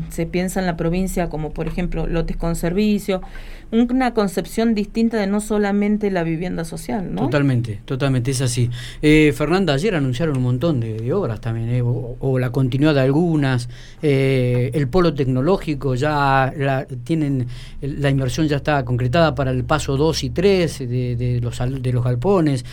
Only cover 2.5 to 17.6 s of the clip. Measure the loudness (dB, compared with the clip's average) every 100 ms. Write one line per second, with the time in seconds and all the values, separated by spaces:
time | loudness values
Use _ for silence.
2.5 | -2 -2 0 2 2 0 -4 -4 -14 -14
3.5 | -16 -2 2 2 2 0 2 0 0 -4
4.5 | 0 2 0 -2 0 0 0 0 -2 0
5.5 | 0 2 2 2 0 0 0 0 -2 -4
6.5 | -4 -6 -8 -6 -6 -4 -2 0 2 2
7.5 | 2 -2 -6 -6 -2 0 0 0 0 0
8.5 | 0 -2 -2 -10 0 4 6 6 4 2
9.5 | 2 2 2 2 0 0 0 0 0 0
10.5 | 2 0 0 -2 -4 -2 -2 -2 -4 -4
11.5 | -2 -2 0 0 -2 -4 -4 0 0 0
12.5 | 0 0 2 4 4 4 4 2 2 2
13.5 | 0 -4 -12 -18 -4 0 2 2 2 2
14.5 | 0 0 -2 0 2 2 2 0 0 2
15.5 | 0 -2 -4 -2 0 0 2 2 4 2
16.5 | 0 -2 -2 -4 -8 -2 0 0 0 -2
17.5 | -8